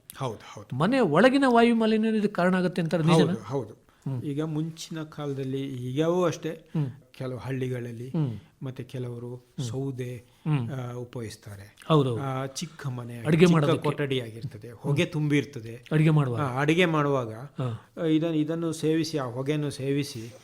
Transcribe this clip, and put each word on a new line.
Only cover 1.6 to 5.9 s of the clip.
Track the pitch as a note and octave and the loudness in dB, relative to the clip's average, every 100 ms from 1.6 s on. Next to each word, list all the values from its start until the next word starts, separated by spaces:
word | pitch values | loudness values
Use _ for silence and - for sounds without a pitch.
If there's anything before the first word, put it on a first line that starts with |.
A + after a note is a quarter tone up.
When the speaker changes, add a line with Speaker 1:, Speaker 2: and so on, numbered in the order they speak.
| A#3 A3+ | 6 4
Speaker 2:
ಮಾಲಿನ್ಯ | A3 A3 A3 | 4 2 2
ಇದಕ್ಕೆ | A3 G3+ | 2 0
ಕಾರಣ | F3+ F3+ F#3 | 2 2 4
ಆಗತ್ತೆ | F3+ F3+ | 2 0
ಅಂತಾರೆ, | D#3+ E3+ | 0 2
ನಿಜನಾ? | D#3 E3 E3 | 4 6 4
Speaker 1:
ಹೌದು, | F3+ | 0
ಹೌದು. | A2 C#3 G#2+ - _ _ C#3 | -4 -6 -6 -14 _ _ -6
Speaker 2:
ಹ್ಮ್. | B2+ | -6
Speaker 1:
ಈಗ | C#3+ C#3+ | -4 -4
ಮುಂಚಿನ | D#3+ D3+ E3 D#3+ - D#3+ | -4 -4 -6 -8 -12 -10
ಕಾಲದಲ್ಲಿ, | D3+ D3+ D3 C3+ C3+ C3+ | -10 -8 -8 -6 -6 -6
ಈಗವೂ | C#3 B2 B2+ | -6 -8 -4